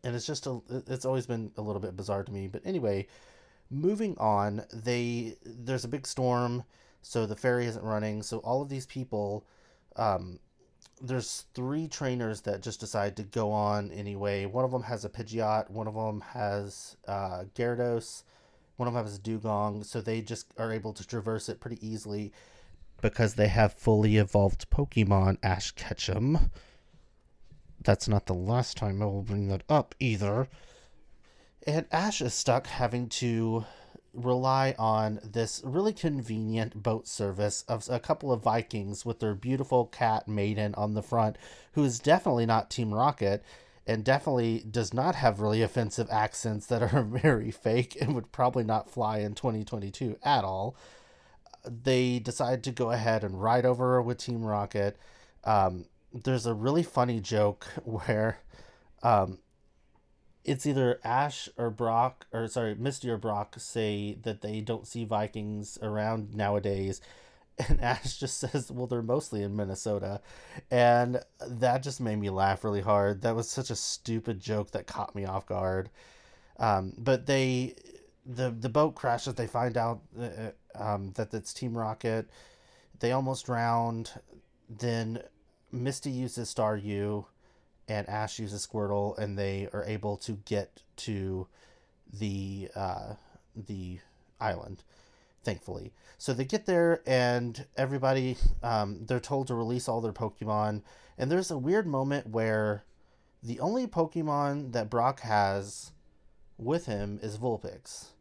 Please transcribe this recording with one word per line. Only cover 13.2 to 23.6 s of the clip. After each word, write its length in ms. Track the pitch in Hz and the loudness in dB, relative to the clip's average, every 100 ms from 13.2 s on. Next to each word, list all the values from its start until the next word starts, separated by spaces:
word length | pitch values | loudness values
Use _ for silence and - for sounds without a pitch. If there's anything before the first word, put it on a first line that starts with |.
go 280 | 104 117 104 | -6 -2 0
on 400 | 107 104 104 101 | 2 2 0 -2
anyway. 540 | 85 101 101 101 101 98 | -6 -8 -4 -2 0 -2
One 180 | 113 | 0
of 80 | 131 | 0
them 120 | 127 | -2
has 200 | 107 113 | -4 -6
a 60 | - | -6
Pidgeot, 600 | - 107 113 110 107 - | -8 -8 -2 2 2 0
one 180 | 104 110 | -6 -6
of 80 | 107 | -4
them 260 | 110 104 | -4 -4
has, 760 | - 123 107 101 101 - - - - | -8 -4 -2 -2 -4 -12 -16 -16 -6
uh, 340 | 101 98 90 98 - | -4 -4 -6 -10 -2
Gyarados, 680 | 120 120 123 117 113 - - _ _ _ _ _ | -2 0 0 0 -2 -14 -18 _ _ _ _ _
one 100 | 123 | -2
of 80 | 120 | -2
them 80 | |
has 140 | 107 101 | -4 -6
a 40 | |
Dugong, 640 | 104 110 110 104 104 104 | -4 -4 0 0 0 -4
so 180 | 104 120 | -6 -6
they 200 | 110 113 | -2 -4
just 260 | 107 113 - - | -4 -8 -10 -6
are 140 | 113 | -4
able 200 | 113 104 | -2 -6
to 120 | 107 98 | -10 -8
traverse 440 | 117 104 110 - | -6 -2 -4 -4
it 100 | 113 | -8
pretty 180 | 120 113 107 | -8 -10 -8
easily 460 | 110 107 104 104 - - - - - - - | -8 -6 -6 -6 -10 -20 -20 -20 -20 -20 -2
because 360 | 113 - 110 - | -2 4 2 6
they 120 | 107 | 4
have 260 | 117 | 8